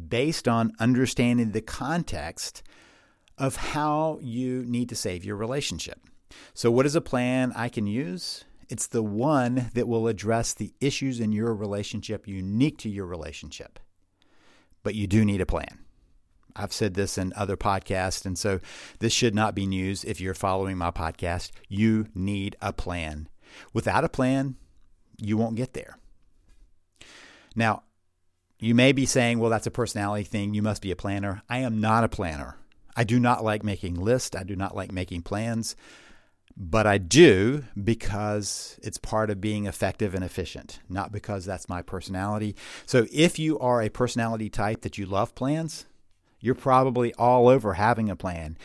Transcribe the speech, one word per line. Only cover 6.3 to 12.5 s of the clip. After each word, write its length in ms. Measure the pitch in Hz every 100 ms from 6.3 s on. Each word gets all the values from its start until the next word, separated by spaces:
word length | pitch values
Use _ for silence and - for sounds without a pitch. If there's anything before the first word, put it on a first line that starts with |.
| - - -
So 160 | 117
what 160 | 120 139
is 80 | 147
a 60 |
plan 520 | - 127 123 127 127 110
I 140 | 120
can 160 | 120 104
use? 600 | 110 165 180 - - - - -
It's 200 | 117 -
the 160 | 117
one 680 | 107 104 139 143 120 127 120 120
that 120 | 120
will 200 | 113 113
address 480 | 101 101 113 113 -
the 180 | 104 -
issues 380 | 139 - 135 120
in 120 | 107
your 220 | 107 117
relationship 720 | 104 104 101 101 107 - 101 -
unique 520 | 98 92